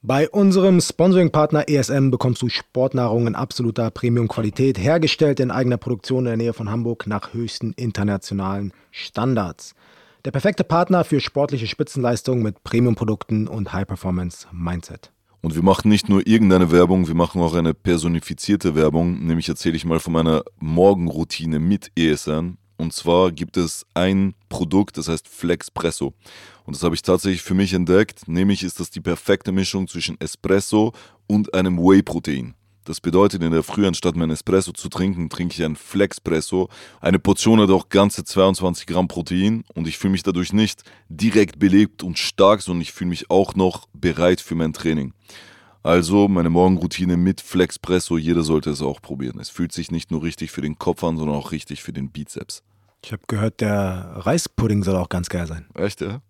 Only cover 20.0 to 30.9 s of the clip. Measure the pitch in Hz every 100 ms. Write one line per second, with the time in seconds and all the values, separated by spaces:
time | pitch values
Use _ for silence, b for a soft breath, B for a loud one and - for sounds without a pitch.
20 | - 82 82 78 - _ 78 82 95 98
21 | 85 76 82 - 82 76 82 101 - -
22 | 80 76 - 76 87 90 _ - 82 -
23 | 85 87 92 76 80 - 85 - - 80
24 | 92 98 98 - _ - 85 95 104 -
25 | 80 80 _ - 87 87 - - 82 -
26 | 69 - B B B B - 69 85 82
27 | - 92 101 90 - 92 98 92 87 92
28 | 107 - - 85 98 98 90 - 87 -
29 | - 82 - 98 - 95 92 95 92 87
30 | - - 78 - - 98 - 107 110